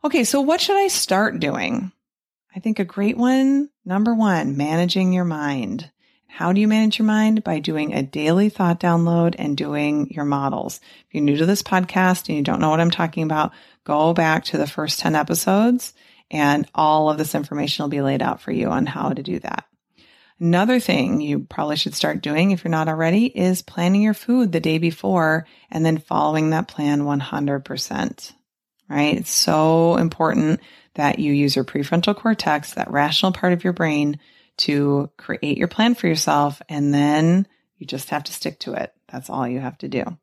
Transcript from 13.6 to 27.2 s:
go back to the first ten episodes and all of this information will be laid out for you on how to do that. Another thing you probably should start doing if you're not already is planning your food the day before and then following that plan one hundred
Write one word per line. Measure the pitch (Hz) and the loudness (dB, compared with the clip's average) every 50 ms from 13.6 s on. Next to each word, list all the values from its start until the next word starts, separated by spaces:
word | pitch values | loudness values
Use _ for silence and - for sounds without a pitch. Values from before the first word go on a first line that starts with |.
| - _ _ _ _ | -20 _ _ _ _
go | - 147 151 156 165 170 | -2 0 2 2 2 2
back | 175 165 160 156 160 - | 2 2 2 2 0 -2
to | - - | -2 -2
the | 151 151 | -2 -2
first | 147 - - 156 151 - - | -4 -4 -6 -6 -4 -6 -4
ten | - 170 156 | -2 0 0
episodes | 151 151 151 139 - - 190 190 202 220 240 247 247 - - _ _ _ _ _ _ _ _ | 0 0 0 -2 -2 0 2 2 4 4 2 2 0 -4 -8 _ _ _ _ _ _ _ _
and | - 151 147 143 143 147 151 - - | -2 0 2 2 2 2 -2 -4 -2
all | - 156 151 156 156 151 151 | 0 2 4 4 4 2 2
of | 151 | 0
this | 151 160 151 - | 0 -2 -4 -4
information | 151 143 - 147 147 143 143 - - 151 | -6 -6 -4 -6 -6 -4 -4 -4 -4 -4
will | 143 | -4
be | 147 143 | -2 -2
laid | 139 135 139 135 | 0 0 0 0
out | 127 120 - - | -2 -4 -4 -6
for | - - - | -6 -6 -4
you | - - - | -2 -2 -2
on | - 135 - | -2 -2 -2
how | 135 - 165 - - | -4 -4 -4 -4 -4
to | - - | -4 -6
do | 139 180 - - | -6 -8 -8 -8
that. | - - - - _ _ _ _ _ _ _ _ - _ _ _ _ _ _ _ | -6 -8 -10 -10 _ _ _ _ _ _ _ _ -20 _ _ _ _ _ _ _
Another | 175 170 170 175 202 233 254 247 | 0 2 2 4 4 2 2 2
thing | 233 - - - - - - - | 2 0 0 0 0 0 0 -2
you | 302 294 147 147 | -2 -2 -4 -4
probably | 143 - - - 151 151 151 | -4 -8 -8 -6 -4 -4 -2
should | 156 - - 147 | -4 -4 -4 -4
start | - - 151 151 151 | -4 -4 -2 -4 -4
doing | - 151 147 156 175 202 | -4 -2 0 2 2 2
if | 196 170 - | 2 0 -2
you're | 170 | -2
not | 165 160 156 | -2 0 0
already | 160 156 160 160 165 180 208 233 | -2 -2 0 0 2 2 2 2
is | 254 - - 180 185 185 180 | 0 0 0 0 0 0 -2
planning | - - - - 175 180 190 202 | -6 -10 -6 -2 0 2 2 4
your | 214 214 208 | 4 2 0
food | - - - 240 254 240 190 165 | -2 -2 0 2 2 2 2 0
the | 165 | 0
day | 156 160 160 | 0 0 0
before | 160 165 170 160 - - 196 190 175 160 156 156 160 160 - - _ _ _ | 2 0 0 -2 -2 -2 0 2 2 4 2 2 0 -2 -8 -20 _ _ _
and | - 165 160 | -4 0 2
then | 160 160 | 2 2
following | 156 - _ 160 156 151 151 156 156 156 156 | 0 -2 _ 0 0 2 2 2 2 0 2
that | 160 160 - - | 0 0 -2 -4
plan | - - 147 147 147 143 143 | -6 -4 0 0 0 0 0
one | 143 143 | 0 -2
hundred | 139 | -2